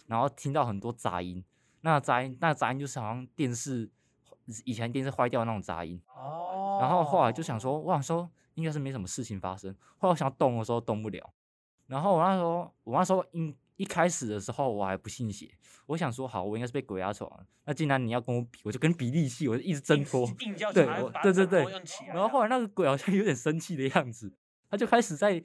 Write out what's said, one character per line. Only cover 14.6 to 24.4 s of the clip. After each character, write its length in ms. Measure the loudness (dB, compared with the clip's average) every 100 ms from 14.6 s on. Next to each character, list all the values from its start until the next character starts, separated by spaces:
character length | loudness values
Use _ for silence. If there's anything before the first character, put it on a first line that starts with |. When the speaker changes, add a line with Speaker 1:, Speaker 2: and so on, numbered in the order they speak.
| -2
Speaker 1:
我 120 | -2
还 120 | -2 -4
不 120 | -6
信 240 | -8 -8
邪， 160 | -8 -14 _ _ -16 -8
我 100 | -4
想 160 | -4
说 140 | -4 -6
好， 160 | -4
我 140 | -4 -4
应 40 |
该 60 | -4
是 60 |
被 100 | -4
鬼 180 | -4 -4
压 120 | -4
床 180 | -4 -8
了。 160 | -14 -20 _
那 80 | -8
既 120 | -2
然 200 | 0 2
你 60 | 2
要 100 | -2
跟 140 | 0
我 80 | -2
比， 160 | -4 -8
我 80 | -8
就 40 | 0
跟 140 | 2
你 40 | 2
比 160 | 0
力 160 | 2 0
气， 180 | 0 -2
我 100 | 0
就 60 |
一 100 | -2
直 80 | -2
挣 240 | 4 4
脱。 220 | 4 2 0
Speaker 2:
硬， 220 | -2 -8
硬 80 | -4
叫 160 | 2
起 80 | 6
来， 160 | 4 2
Speaker 1:
对， 80 |
我， 60 | -4
Speaker 2:
把 120 | 2
Speaker 1:
对， 100 | 4
对， 140 | 6 6
对。 160 | 4
Speaker 2:
枕 20 |
头 60 | 2
用 160 | -2 -12
起 180 | -14 -6
来。 80 |
Speaker 1:
然 60 | -2
后 80 | 2
后 140 | 4
来 60 | 4
那 100 | 2
个 80 | 0
鬼 220 | 2 2
好 80 | 2
像 180 | 2
有 80 | 2
点 140 | 4 2
生 200 | 0 -2
气 200 | -2 -2
的 100 | 0
样 240 | 0 0
子， 240 | -6 -12 -14